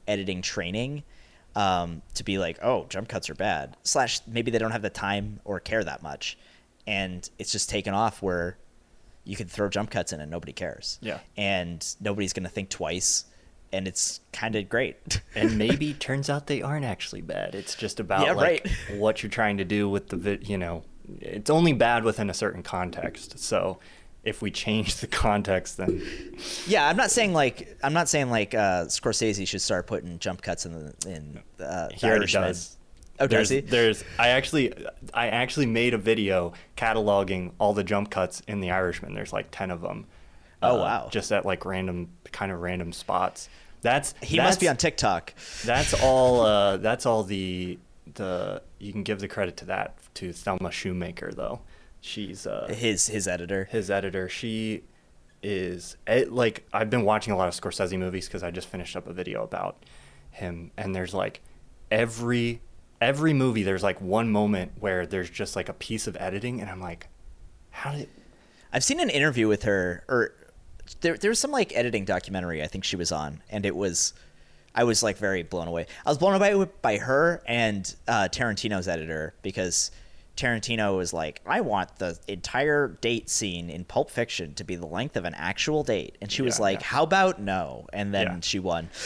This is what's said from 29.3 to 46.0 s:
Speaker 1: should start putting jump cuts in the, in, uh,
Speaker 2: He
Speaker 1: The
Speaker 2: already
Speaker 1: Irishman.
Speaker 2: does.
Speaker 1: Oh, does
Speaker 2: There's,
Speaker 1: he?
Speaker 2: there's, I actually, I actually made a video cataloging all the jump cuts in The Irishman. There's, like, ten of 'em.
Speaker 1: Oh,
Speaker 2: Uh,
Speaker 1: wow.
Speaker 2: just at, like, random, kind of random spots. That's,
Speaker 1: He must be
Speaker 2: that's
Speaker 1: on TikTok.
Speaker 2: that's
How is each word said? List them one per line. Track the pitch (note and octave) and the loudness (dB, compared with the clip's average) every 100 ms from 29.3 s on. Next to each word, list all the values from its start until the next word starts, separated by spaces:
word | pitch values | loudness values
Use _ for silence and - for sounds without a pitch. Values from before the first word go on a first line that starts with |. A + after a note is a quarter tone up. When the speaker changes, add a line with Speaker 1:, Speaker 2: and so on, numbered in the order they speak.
| G2+ F#2+ | 2 -2
Speaker 1:
should | G2 | -2
start | - F#2 - | 0 0 0
putting | G2+ F2 E2+ | -4 -4 -6
jump | G2 F2+ | -6 -6
cuts | - F2 F2 | -4 -4 -6
in | |
the, | E2 D2+ - F#2 | -8 -12 -10 -10
in, | E2 D2 D2 - - | -10 -12 -16 -18 -12
uh, | D2+ F2+ D2 | -6 -4 -6
Speaker 2:
He | - | -2
Speaker 1:
The | A2 | 4
Speaker 2:
already | A2 | 4
Speaker 1:
Irishman. | F#2+ G2+ | 4 2
Speaker 2:
does. | F#2 F2+ - - - - - - | 2 0 -8 -16 -20 -20 -20 -2
Speaker 1:
Oh, | C#3 | 4
does | |
Speaker 2:
There's, | A2 G#2+ | 6 6
Speaker 1:
he? | B2+ | 2
Speaker 2:
there's, | - B2 A2+ G#2+ - - | 4 6 6 4 -2 2
I | A#2+ | 6
actually, | B2+ C3+ D3+ B2 - - - - | 6 4 2 2 0 -10 -12 -6
I | - A#2 | -2 0
actually | A#2 B2 - B2+ | 0 0 2 2
made | A2+ A#2+ | 4 4
a | A#2 | 4
video | G#2 A2 G2+ F#2 F2 - - - | 4 4 4 2 2 -4 -16 -2
cataloging | A2+ A2 G#2 G2+ G2 F#2 F2+ - | 2 2 4 4 4 -2 -4 0
all | G#2 | 2
the | G#2 | 2
jump | F#2 G#2 G2+ | 2 0 0
cuts | - F2+ - - | 0 -2 -2 -6
in | G2+ | -4
The | F2+ | 0
Irishman. | F#2 F2+ F#2 - | 0 0 -2 -8
There's, | G#2 G2+ | -8 -6
like, | G2+ - | -6 -6
ten | - F#2 | -8 -6
of | E2+ | -6
'em. | F2+ G2+ - - - - - - | -6 -8 -12 -20 -20 -20 -20 -2
Speaker 1:
Oh, | G#2 A2+ | 2 4
Speaker 2:
Uh, | |
Speaker 1:
wow. | F#2+ A2 - | 2 -2 -2
Speaker 2:
just | A2 - | -4 0
at, | G2+ | 0
like, | F#2 F2+ | 2 -2
random, | F#2 F#2 F#2 F2 F2 - - | -2 -4 -2 -4 -8 -12 -16
kind | - G2 | -6 -6
of | F2+ | -4
random | F2+ F2+ E2+ | -4 -4 -6
spots. | - - F#2 F#2 - - - - - | -8 -2 0 0 -2 -14 -18 -20 -2
That's, | A#2+ C3+ C#3+ - | 2 2 0 -8
Speaker 1:
He | - - | -2 4
must | C3 F#3+ | 4 4
be | F3 | 4
Speaker 2:
that's | |
Speaker 1:
on | B2+ | 4
TikTok. | E3 - A#2 F2 - - - - | 0 2 2 2 -2 -14 -14 -6
Speaker 2:
that's | A2+ B2 D3+ C#3 | 0 2 2 4